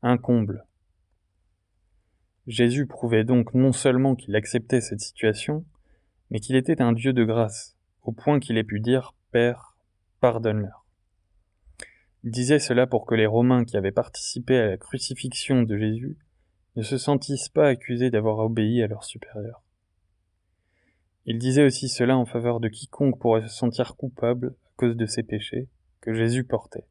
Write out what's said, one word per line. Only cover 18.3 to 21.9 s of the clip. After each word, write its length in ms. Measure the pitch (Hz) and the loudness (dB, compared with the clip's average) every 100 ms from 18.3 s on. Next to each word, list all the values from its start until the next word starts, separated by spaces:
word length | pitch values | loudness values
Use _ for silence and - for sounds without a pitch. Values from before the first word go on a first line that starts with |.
| 107 | 0
obéi 420 | 110 113 107 120 | -2 0 0 2
à 60 | 107 | -2
leurs 160 | 104 | -4
supérieurs. 600 | - 113 - 110 104 - _ _ _ _ _ _ _ _ _ _ _ _ _ _ _ _ - | -12 -18 -16 -12 -12 -14 _ _ _ _ _ _ _ _ _ _ _ _ _ _ _ _ -6
Il 120 | 117 | -2
disait 260 | 127 131 | 2 4
aussi 260 | 147 127 | 4 4
cela 280 | 131 | -6